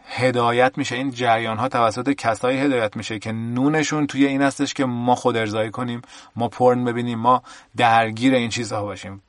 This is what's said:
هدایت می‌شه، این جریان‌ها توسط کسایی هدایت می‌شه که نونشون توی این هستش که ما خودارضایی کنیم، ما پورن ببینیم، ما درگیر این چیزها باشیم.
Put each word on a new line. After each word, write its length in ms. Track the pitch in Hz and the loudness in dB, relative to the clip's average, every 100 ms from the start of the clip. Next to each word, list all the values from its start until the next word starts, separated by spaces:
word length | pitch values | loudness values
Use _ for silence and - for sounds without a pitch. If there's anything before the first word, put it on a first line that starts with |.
| - | -14
هدایت 720 | - 127 123 117 120 123 - | -2 0 2 2 4 2 0
می‌شه، 180 | 127 123 | -4 -4
این 160 | 135 | -4
جریان‌ها 580 | 120 123 113 113 110 120 | -2 0 2 0 -2 -2
توسط 400 | 123 117 117 131 | 2 2 0 -2
کسایی 480 | 139 120 107 123 135 | -2 -2 0 0 0
هدایت 380 | 143 127 107 113 | 0 0 -2 -4
می‌شه 240 | 104 110 | -8 -8
که 120 | 110 | -6
نونشون 760 | 113 117 120 139 156 147 151 143 | -6 -4 0 2 2 0 0 -2
توی 180 | 135 139 | 2 2
این 160 | 135 | 2
هستش 320 | 139 - 139 | 0 0 -4
که 120 | - 131 | -2 -2
ما 300 | 120 120 131 | 0 0 2
خودارضایی 560 | 127 113 110 110 110 | 2 0 0 -2 -4
کنیم، 300 | 107 123 120 - - - 110 | -4 -8 -8 -12 -20 -14 -4
ما 120 | 120 | -4
پورن 380 | - 123 123 123 | 2 4 4 2
ببینیم، 340 | 117 120 113 | -2 -4 0
ما 240 | 120 123 - - - 113 | 2 2 0 -20 -10 0
درگیر 580 | 120 113 113 110 127 131 | 4 4 2 2 2 2
این 140 | 117 | 0
چیزها 340 | 117 110 113 | -4 -6 -6
باشیم. 400 | 101 95 98 98 | -6 -8 -12 -14